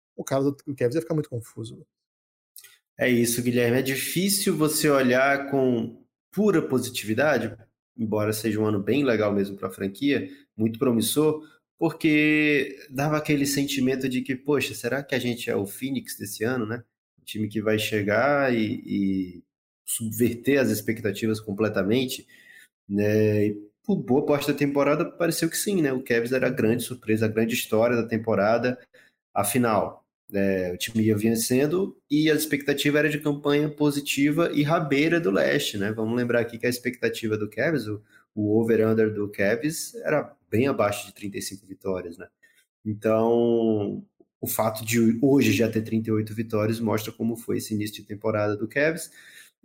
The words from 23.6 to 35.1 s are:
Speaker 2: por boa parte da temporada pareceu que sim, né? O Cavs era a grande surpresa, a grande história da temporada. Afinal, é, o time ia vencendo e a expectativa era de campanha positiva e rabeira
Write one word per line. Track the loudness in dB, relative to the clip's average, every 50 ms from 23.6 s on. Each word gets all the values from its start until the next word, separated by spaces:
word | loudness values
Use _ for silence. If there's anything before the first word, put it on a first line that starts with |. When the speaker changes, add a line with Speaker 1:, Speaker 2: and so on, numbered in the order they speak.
| -10 -18 _ _ _
Speaker 2:
por | -2 -2
boa | -2 0 2 2 2 2
parte | 2 0 0 0
da | -2 -2
temporada | 0 0 0 2 2 2 2 2 2 0 -4
pareceu | -4 -2 -2 -2 0 0 -2 -2
que | -2
sim, | -4 -2 -2 0 0 0
né? | 0 0
O | -2 -2
Cavs | 0 0 0 0 0 0
era | 0 0 0
a |
grande | 0 2 2 2 2 0 -2
surpresa, | -6 -10 -8 -2 -2 0 2 2
a | 0
grande | 2 0 0 0 0
história | -4 -2 0 2 2 4 4 2
da | 0 0
temporada. | -2 -2 -2 -2 0 0 2 2 2 2 2 0 -2 -4 -4 -10 _ _ -20 -20 _ _ _ _ _ -4
Afinal, | -4 -2 0 0 2 2 4 2 2 0 -2 -4 -10 _ _ _ _ _ -6 -2
é, | 0 0 0 0 0 -2 -4 -4
o |
time | -6 -6 -4 0 2 2
ia | 2 2
vencendo | 2 2 2 2 0 0 0 2 2 2 2 0 0 -2 -4 -6 -12 _ -2
e | 0 2 4 4
a | 2
expectativa | 2 0 -2 -4 -2 -2 -2 -2 0 0 0 2 2
era | 2 2
de | 0 -2
campanha | -2 -2 -2 -2 0 0 2 2 2 0
positiva | 0 0 0 0 0 0 -4 -4 0 0 2 2 2 2 0 0 0
e | 0 0
rabeira | 2 2 0 0 2 2 2 4 4